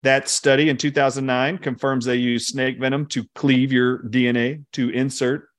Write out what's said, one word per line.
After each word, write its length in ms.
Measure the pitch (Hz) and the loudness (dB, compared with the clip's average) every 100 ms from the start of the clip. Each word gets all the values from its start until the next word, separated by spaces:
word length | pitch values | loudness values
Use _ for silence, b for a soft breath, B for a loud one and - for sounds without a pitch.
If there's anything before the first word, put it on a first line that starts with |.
That 260 | 131 135 - | 4 2 0
study 400 | - 143 135 156 | 0 2 4 2
in 80 | 127 | 0
two 140 | 147 | -2
thousand 340 | 143 139 135 131 | 2 0 0 -2
nine 320 | 127 135 185 | 0 -2 -2
confirms 480 | - 120 135 131 120 | -6 -4 -2 -2 0
they 120 | 123 | 0
use 280 | 123 120 - | 0 -2 -4
snake 340 | 135 131 120 | -2 -4 -2
venom 280 | 131 135 147 | -4 -2 -4
to 180 | - 110 | -6 -8
cleave 380 | - 143 131 131 | -2 2 4 4
your 320 | 127 123 127 | 2 2 0
D 240 | 120 127 123 | -2 0 2
N 100 | 120 | 2
A, 220 | 120 151 143 | 0 -4 -10
to 160 | - 123 | -4 -2
insert 580 | 123 135 - 127 139 - | 0 -4 -2 -2 -2 -6